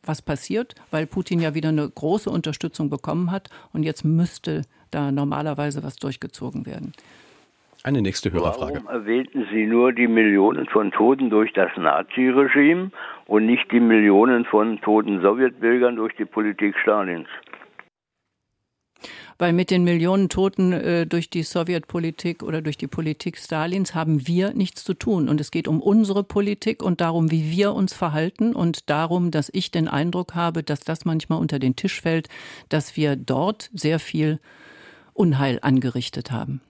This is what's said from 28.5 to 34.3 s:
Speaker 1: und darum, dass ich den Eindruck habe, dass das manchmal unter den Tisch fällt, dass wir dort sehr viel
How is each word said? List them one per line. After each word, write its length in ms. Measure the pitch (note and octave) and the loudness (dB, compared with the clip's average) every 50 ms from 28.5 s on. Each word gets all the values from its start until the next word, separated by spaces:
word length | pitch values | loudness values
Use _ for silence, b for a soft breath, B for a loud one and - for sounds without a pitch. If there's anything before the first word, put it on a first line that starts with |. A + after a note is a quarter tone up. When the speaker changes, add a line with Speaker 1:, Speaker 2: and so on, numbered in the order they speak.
| A#3 | 0
Speaker 1:
und 360 | - E3+ E3+ E3 - _ - | 0 0 -2 -2 -4 _ -2
darum, 420 | D3 D3+ D#3+ E3 F3 F3+ F3 F3 | 0 0 0 0 0 0 0 0
dass 180 | D#3 D#3 C#3+ - - | 0 -2 -2 -2 -4
ich 180 | D3 - - | -6 -6 -4
den 160 | - E3+ D#3 - | -2 -2 -2 0
Eindruck 480 | - C#3 D#3 F3 E3+ F3+ F3+ - - | 0 0 0 0 -2 -4 -6 -4 -4
habe, 280 | F3 E3+ E3+ E3 E3 D3+ | -2 -2 -2 -2 -4 -4
dass 180 | - D3+ C#3 | -4 -6 -6
das 240 | - - D#3+ D#3+ - | -4 -6 -8 -4 -4
manchmal 340 | E3+ D#3+ D#3+ - - D#3+ D#3+ | -2 -2 -2 -2 -2 -2 -2
unter 200 | D#3+ D3+ - C#3 | -2 -2 -2 0
den 180 | C3+ C3 B2+ - | 0 0 -2 0
Tisch 240 | - F#3+ - - | -4 -4 -6 -2
fällt, 260 | - E3+ E3 E3 D#3+ - B B B B B B B B | -2 -2 -2 -2 -2 -6 B B B B B B B B
dass 300 | - D#3 D3 - - - | -2 -2 -2 -2 -2 -2
wir 180 | D3+ D3 C#3 | 0 0 0
dort 540 | C3+ C3 - C3 C3+ D#3 F#3+ A3 _ - - - | -2 -2 -4 -2 0 0 -2 -4 _ -10 -14 -10
sehr 260 | F3 - D3+ D#3+ D#3+ | -4 -2 0 0 -2
viel 420 | - - - D#3+ D3+ D#3 | -4 -4 -2 0 0 0